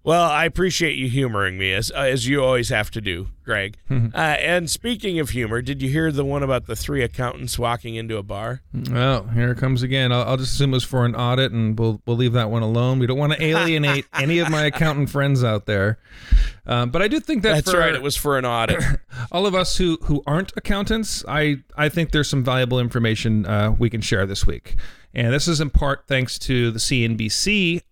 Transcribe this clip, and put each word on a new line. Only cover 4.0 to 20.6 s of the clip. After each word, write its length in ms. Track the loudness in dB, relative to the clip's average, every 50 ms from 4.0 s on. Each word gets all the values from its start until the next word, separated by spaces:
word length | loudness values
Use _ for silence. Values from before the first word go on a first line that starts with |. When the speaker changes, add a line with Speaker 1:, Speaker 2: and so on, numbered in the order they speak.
| 0 0 0
Speaker 1:
Uh, 20 |
and 520 | -2 0 0 0 0 0 0 0 0 -2 -2
speaking 500 | -6 -6 -4 -6 -6 -4 -4 -4 -2 -2
of 120 | -2 -2
humor, 300 | -2 -4 -4 -2 -4 -4
did 200 | -4 -6 -6 -4
you 80 | -4 -2
hear 200 | 0 0 0 0
the 120 | 0 -2 -2
one 180 | -2 -2 -2
about 260 | -2 -2 -2 -2 -2
the 80 | -6 -8
three 280 | -8 -6 -4 -2 -2 -2
accountants 560 | -2 -2 -4 -6 -6 -6 -8 -8 -6 -4 -2
walking 360 | -2 -2 -2 -4 -6 -10 -10
into 220 | -8 -6 -6 -6
a 60 | -6 -6
bar? 380 | -8 -8 -8 -6 -8 -8 -10 -12 -10 -10 -8 -6 -4
Speaker 2:
Well, 380 | 0 0 2 2 0 0 -2
here 240 | -2 0 0 2 0
it 60 | 0
comes 260 | 0 0 0 0 0 0
again. 300 | 0 0 0 2 2 2
I'll, 100 | 0 0
I'll 140 | 0 -2
just 160 | -2 0 -2 2
assume 180 | 2 2 2
it 60 | 2
was 60 | 0 -2
for 200 | 0 0 2 2
an 100 | 2 0
audit, 360 | 0 0 0 2 2 0 0
and 260 | 0 0 0 0 0
we'll, 240 | 2 0 0 0 -2 _
we'll 100 | -2 0
leave 160 | 2 2 2 2
that 160 | 2 0 2
one 140 | 0 0 0
alone. 340 | 2 2 2 2 2 2
We 100 | 2 0
don't 120 | 0 0 0
wanna 160 | 0 0 0 0
alienate 680 | 0 0 2 2 2 2 2 2 2 0 0 -2 -4 _
Speaker 1:
<laughs> 40 | -4
Speaker 2:
any 260 | -2 0 2 2 2
of 100 | 2 2
my 160 | 2 2 0
accountant 440 | 0 2 2 0 2 2 0 -2 0
friends 340 | 0 0 2 2 2 2 2
out 220 | 2 0 0 -2
there. 340 | -2 0 2 2 0 0 -4 _ -20 -20 -20 0 4 4 6 6 4 -2 -10 _
Um, 260 | -2 0 0 0 0
but 100 | 0 0
I 80 | 2 2
do 100 | 0 -2
think 240 | -2 -2 -2 0 2
that 120 | 2 2
Speaker 1:
That's 160 | 2 2 2
Speaker 2:
for 80 | 2 2
Speaker 1:
right. 140 | 2 2 0
It 80 | -2
was 140 | -2 -4 -4
for 220 | -2 0 0 0
an 80 | 0 0
audit. 360 | 0 0 0 0 0 0 0 2 2 0 0 -2
Speaker 2:
<clears throat> 240 | -8 -10 -10 -10 -4
all 140 | -2 0 0
of 80 | 2 2
us 240 | 0 0 2 2
who, 200 | 2 2 2 2 0 0
who 200 | 0 0 0 0
aren't 280 | 0 -2 -2 -2 -4 -8
accountants, 720 | -10